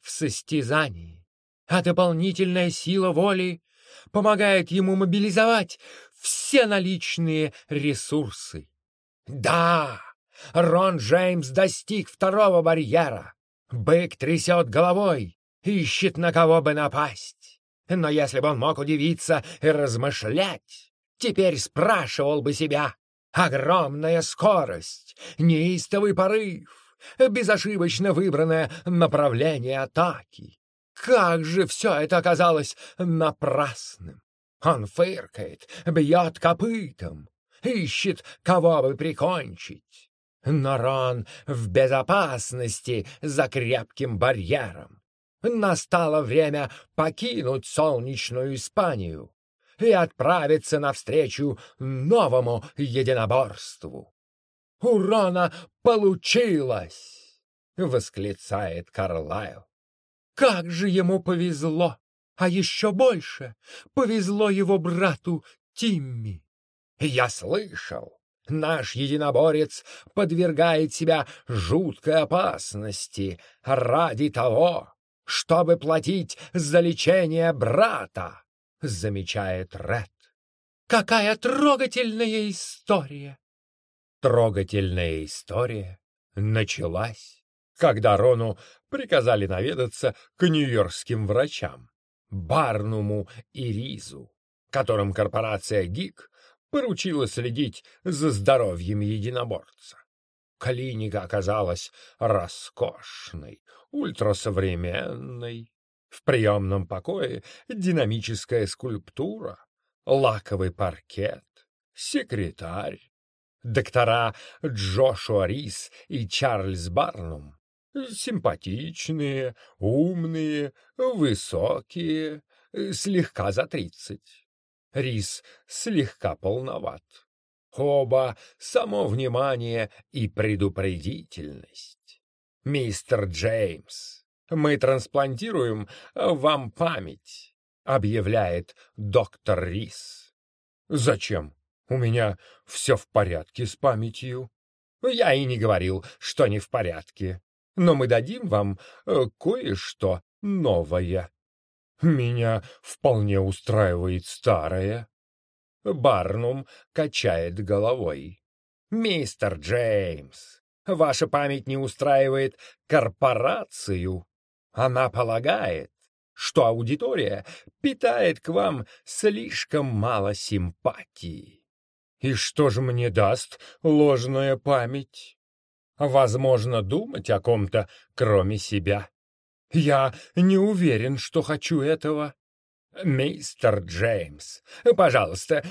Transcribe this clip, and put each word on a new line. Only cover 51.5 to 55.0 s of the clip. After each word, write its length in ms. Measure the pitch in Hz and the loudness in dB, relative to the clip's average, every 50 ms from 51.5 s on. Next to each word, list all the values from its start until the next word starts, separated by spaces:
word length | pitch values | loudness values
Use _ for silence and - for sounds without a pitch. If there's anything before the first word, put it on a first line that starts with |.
| 110 - - - _ - | -4 -4 -10 -18 _ -10
новому 840 | 131 131 135 127 131 160 226 233 185 131 123 127 123 120 120 110 - - - - | -8 -6 -6 -2 0 4 4 4 6 4 4 2 2 2 0 -4 -4 -8 -8 -6
единоборству. 1400 | 143 131 117 135 127 127 131 120 110 104 120 135 131 104 98 - - - - - - 76 - - - _ _ _ _ _ _ _ _ _ _ _ _ _ _ _ | -4 -2 0 0 2 2 2 2 2 2 4 2 2 2 -2 -12 -16 -16 -16 -16 -16 -16 -16 -16 -18 _ _ _ _ _ _ _ _ _ _ _ _ _ _ _
«У 160 | - 247 233 | 2 4 4
Рона 560 | 208 | 4